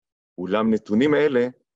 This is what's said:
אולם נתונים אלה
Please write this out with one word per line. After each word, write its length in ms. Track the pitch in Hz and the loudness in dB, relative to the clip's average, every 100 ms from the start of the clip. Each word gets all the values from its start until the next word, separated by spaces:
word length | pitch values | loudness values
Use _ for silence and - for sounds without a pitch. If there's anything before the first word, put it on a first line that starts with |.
| _ _ _ - | _ _ _ -12
אולם 360 | 92 104 110 | -4 -2 0
נתונים 400 | 107 - 104 147 | -2 0 0 2
אלה 340 | 147 151 123 123 - _ | 2 2 0 -2 -6 _